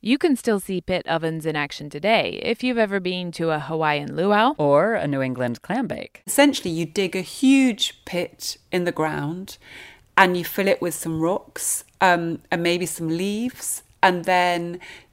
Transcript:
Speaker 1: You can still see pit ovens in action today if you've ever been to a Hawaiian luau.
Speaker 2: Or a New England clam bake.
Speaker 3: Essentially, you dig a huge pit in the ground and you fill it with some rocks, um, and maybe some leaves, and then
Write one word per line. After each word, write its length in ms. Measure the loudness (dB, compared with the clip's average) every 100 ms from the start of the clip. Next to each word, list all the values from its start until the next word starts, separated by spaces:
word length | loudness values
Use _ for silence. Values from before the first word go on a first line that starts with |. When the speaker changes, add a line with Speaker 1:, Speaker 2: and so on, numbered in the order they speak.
Speaker 1:
You 160 | 0 2
can 180 | 2 2
still 240 | 2 -2
see 220 | -2 -6
pit 220 | -2 -4 -2
ovens 380 | -2 -2 -4 -4
in 100 | -2
action 340 | -4 -6 -10
today 500 | -4 2 2 0 -4
if 220 | -4 -2
you've 140 | -2 0
ever 220 | 0 0
been 320 | -2 -4 -6
to 180 | -4 -2
a 80 | -2
Hawaiian 560 | -4 -2 0 0 -4 -2
luau. 400 | 2 4 2 2
Speaker 2:
Or 380 | 4 4 4 0
a 120 | -2
New 140 | -2
England 400 | -2 -2 -4 -4
clam 260 | -4 -4 -4
bake. 360 | -6 -10 -16 -4
Speaker 3:
Essentially, 480 | 4 4 4 -4
you 120 | -4 -2
dig 300 | -2 -2 -4
a 60 |
huge 840 | -8 2 6 6 6 2 -4 -6 -8
pit 520 | -6 -6 -8 -12 -12 _
in 140 | -2 -2
the 60 |
ground 680 | 0 -2 -2 -4 -6 -10 -18 -20 -20 -20 -20 _ 4
and 180 | 4 4
you 80 |
fill 240 | -4 0 2
it 140 | 2
with 140 | 0 -4
some 260 | -6 -2
rocks, 640 | 0 -2 -6 -8 -4 -6 -8 _
um, 400 | 4 4 2 -6 _
and 140 | 0
maybe 220 | 0 0 -2
some 240 | -4 -4
leaves, 760 | -2 -2 -2 -4 -6 -8 -8 _ _
and 240 | 2 2 2
then 540 | 2 2 0 -4 -10 -14 -20 _